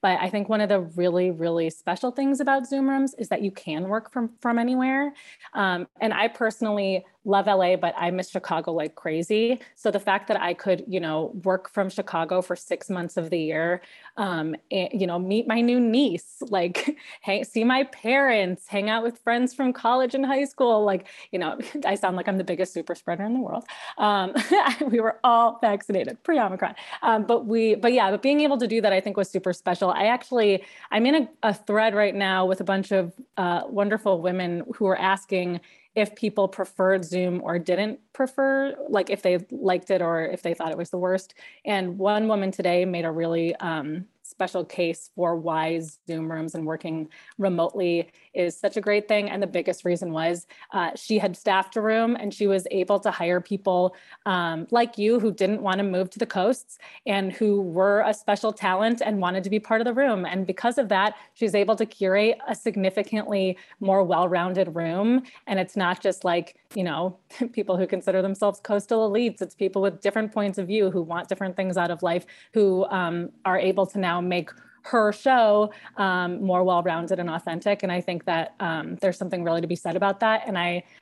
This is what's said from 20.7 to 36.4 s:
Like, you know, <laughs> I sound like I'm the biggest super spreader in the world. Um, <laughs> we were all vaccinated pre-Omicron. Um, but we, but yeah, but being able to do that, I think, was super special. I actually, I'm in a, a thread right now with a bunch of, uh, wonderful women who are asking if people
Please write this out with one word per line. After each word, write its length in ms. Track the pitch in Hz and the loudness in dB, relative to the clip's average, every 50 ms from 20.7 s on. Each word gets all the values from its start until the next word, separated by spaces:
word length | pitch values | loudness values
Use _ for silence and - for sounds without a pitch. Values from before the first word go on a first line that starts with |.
| 226 214 208 | 4 4 4
Like, 220 | 202 196 185 190 - - - - - | 2 0 0 -4 -8 -20 -20 -18 -8
you 80 | - 185 | -6 -4
know, 200 | 175 160 - - - - - | -4 -4 -6 -6 -10 -10 -8
<laughs> 120 | 302 277 | -4 -2
I 80 | - 196 | -2 -2
sound 220 | 196 - 190 185 | 0 0 -2 -2
like 100 | 185 175 | -2 -2
I'm 120 | - 196 190 | -2 -2 -2
the 60 | 185 | -2
biggest 280 | 185 180 156 185 180 - | -2 -2 -2 -2 -4 -4
super 240 | 170 160 - 175 | -10 -6 -6 -8
spreader 260 | - _ - 175 170 196 | -8 _ -6 -6 -4 -4
in 120 | 214 233 | -4 -2
the 60 | 262 | -4
world. 260 | 233 - - - - - - - - - - - | -4 -4 -6 -8 -10 -10 -16 -16 -14 -16 -6 0
Um, 360 | - 208 208 202 190 185 - 269 208 - 330 403 | 2 2 2 2 0 0 -2 -2 0 4 4 4
<laughs> 260 | 370 277 240 - 311 269 | 4 4 2 0 -2 0
we 100 | 214 233 | 2 2
were 220 | 220 220 - - _ | 2 0 -2 2 _
all 380 | 254 233 233 233 233 233 233 | 4 6 8 6 4 4 2
vaccinated 600 | - 226 202 202 - - 208 190 143 - 226 - _ | 0 0 0 0 -2 -2 -2 -2 -2 -2 -6 -8 _
pre-Omicron. 500 | - 330 294 226 196 185 190 - 180 185 - - - - - - | 0 2 2 2 0 0 -2 -4 -4 -6 -8 -14 -14 -12 -2 2
Um, 200 | - 226 220 214 | 2 2 2 4
but 220 | - 240 226 - | 2 2 2 2
we, 300 | 214 220 226 226 220 208 | 0 0 2 4 4 2
but 160 | 214 - 240 247 | 4 4 4 4
yeah, 180 | 247 214 190 | 4 4 4
but 100 | 196 202 | 2 2
being 200 | - 269 285 294 | 2 2 4 4
able 180 | 302 294 277 254 | 4 4 2 2
to 80 | 247 | 0
do 140 | 214 214 226 | 0 0 2
that, 120 | 202 214 196 | 2 4 4
I 80 | 190 | 2
think, 160 | 190 214 196 | 0 0 -2
was 140 | - 196 - | -2 -2 -2
super 220 | - 196 185 190 180 | -2 -4 -2 -2 -4
special. 380 | - _ - - - 202 185 | -2 _ -2 0 0 0 0
I 160 | 180 - 190 | 0 2 2
actually, 580 | 214 240 247 - - 254 240 220 208 196 185 - - - - - - | 2 2 0 -2 -2 0 2 4 4 2 2 -2 -8 -20 -20 -12 -2
I'm 160 | - 214 226 | 0 2 4
in 80 | 254 294 | 4 4
a, 140 | 320 269 - - _ - | 4 2 0 -6 _ -2
a 100 | 226 202 | -2 -2
thread 400 | 208 - - 202 214 220 226 202 | -2 -4 0 2 2 4 4 4
right 220 | 202 214 202 190 | 4 2 2 2
now 300 | 196 196 190 190 190 185 | 0 0 0 2 2 2
with 140 | 185 190 185 | 2 0 -2
a 40 | 202 | 0
bunch 260 | 175 196 190 196 - | -2 0 -2 0 0
of, 220 | 202 190 185 175 175 _ - _ _ | 0 0 0 0 -6 _ -20 _ _
uh, 260 | - 190 175 175 175 - - | -4 -2 0 0 -2 -2 -4
wonderful 520 | - 196 202 202 208 214 - 214 190 170 | -2 -2 0 0 0 -2 2 0 0 2
women 440 | 165 185 180 185 180 175 175 170 165 - 247 | 0 -2 -2 -2 -2 -2 -4 -4 -6 -8 -6
who 120 | - 214 | -2 0
are 120 | 190 190 - | 0 2 2
asking 640 | - 190 196 190 - _ 196 185 180 180 175 170 - - - _ _ _ _ | 2 0 0 0 -2 _ -2 -2 -2 -2 -4 -6 -8 -14 -20 _ _ _ _
if 200 | 220 214 208 214 | -2 -2 -2 -2
people 340 | - - 214 202 - | -4 -4 -2 0 0